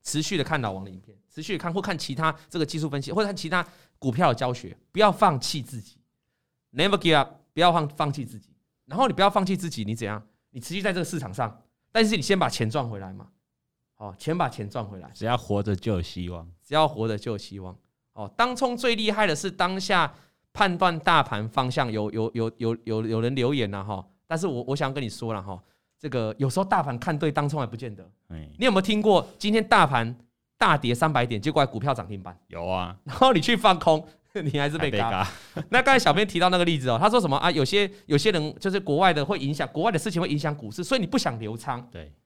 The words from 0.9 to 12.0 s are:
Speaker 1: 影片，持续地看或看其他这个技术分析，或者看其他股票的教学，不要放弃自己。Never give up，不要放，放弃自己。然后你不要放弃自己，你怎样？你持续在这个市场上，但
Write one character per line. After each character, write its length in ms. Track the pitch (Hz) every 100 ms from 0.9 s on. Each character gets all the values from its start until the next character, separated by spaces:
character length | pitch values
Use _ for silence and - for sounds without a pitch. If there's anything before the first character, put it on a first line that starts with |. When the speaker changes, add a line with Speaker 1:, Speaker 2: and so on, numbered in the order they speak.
Speaker 1:
影 80 | 92
片， 180 | 104 _ _
持 140 | -
续 120 | 156
地 60 | 175
看 140 | 175
或 80 | 180
看 160 | 196 160
其 160 | -
他 220 | 135 160 151 _
这 100 | 165
个 60 |
技 140 | 151 160
术 80 | 151
分 140 | 143
析， 100 | 131
或 100 | 190
者 40 |
看 100 | 208
其 140 | 190 165
他 160 | 180 165 _ _ _
股 140 | 131
票 180 | 120 165
的 60 |
教 180 | 117 127
学， 240 | 127 95 - _
不 80 | 185
要 120 | 208
放 280 | - 196 135
弃 220 | - 151
自 200 | 117 120
己。 160 | - _ _ _ _ _ _ _ _
Never 280 | 127 190 196
give 180 | 175 151
up， 140 | 135 - _
不 60 | -
要 140 | 175
放， 160 | 170 147
放 240 | - 151
弃 100 | 143
自 140 | 117 104
己。 120 | _ _ _ _
然 140 | _ 190
后 80 | 262
你 60 |
不 80 | 143
要 80 | 202
放 140 | 202
弃 140 | 190 190
自 100 | 170
己， 160 | 113
你 120 | 104
怎 100 | 113
样？ 160 | 104 104 - _ _
你 80 | 131
持 160 | -
续 80 | 185
在 100 | 202
这 60 | 180
个 40 |
市 140 | 170 170
场 160 | 117
上， 300 | 101 117 - _ _ _
但 140 | 220